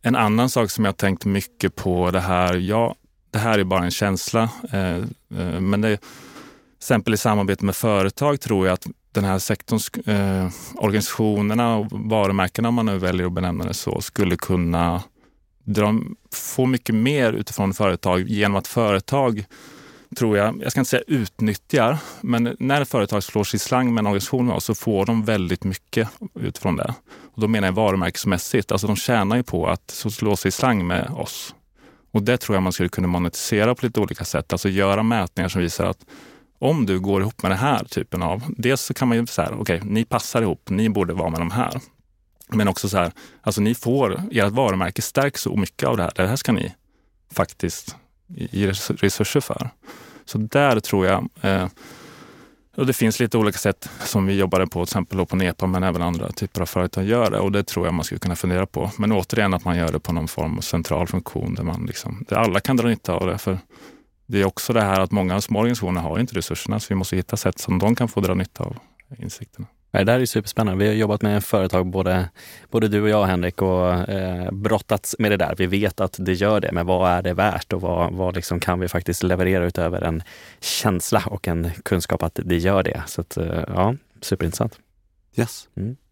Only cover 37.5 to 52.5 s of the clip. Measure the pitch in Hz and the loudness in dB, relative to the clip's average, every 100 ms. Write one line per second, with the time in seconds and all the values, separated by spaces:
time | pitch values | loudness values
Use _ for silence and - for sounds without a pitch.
37.5 | 95 135 127 - - - 92 85 98 139 | 0 2 0 -2 -6 -4 -4 -2 -4 -6
38.5 | - 120 135 - 131 127 117 117 - 85 | -2 0 0 -2 -2 0 0 0 -2 -4
39.5 | - 104 85 98 104 117 120 - 123 107 | -2 -2 -2 0 -2 0 -2 0 0 0
40.5 | 78 - 95 110 101 87 87 82 82 85 | -2 -2 0 2 2 0 0 -2 0 -2
41.5 | 107 - 131 - _ _ _ _ _ - | -2 -2 -4 -12 _ _ _ _ _ -4
42.5 | 110 101 92 104 98 85 - - - - | 0 2 0 0 0 0 -4 -20 -6 -4
43.5 | 104 104 117 120 135 120 98 202 120 101 | 2 2 2 0 2 2 0 -2 0 2
44.5 | 113 127 95 90 - - - 135 - - | 2 2 2 0 -2 -2 0 0 -2 -2
45.5 | 101 92 - 135 117 85 - 92 131 - | 0 -2 -2 0 0 0 0 0 0 0
46.5 | 107 - - _ _ _ _ _ - 90 | 0 -2 -8 _ _ _ _ _ -2 -2
47.5 | - 87 - - - _ _ _ - - | -2 -6 -6 -14 -18 _ _ _ -12 -6
48.5 | 98 101 98 - 101 101 - 104 147 - | 0 0 0 -4 0 0 2 0 0 -2
49.5 | - 123 _ - - - - - 107 107 | -6 -6 _ -20 -20 -20 -20 -6 -4 0
50.5 | 143 143 113 - 101 92 98 - - 98 | 2 4 4 2 2 4 2 -2 -4 0
51.5 | 95 92 - - - - - - - - | 0 0 -6 -20 -20 -20 -20 -20 -20 -20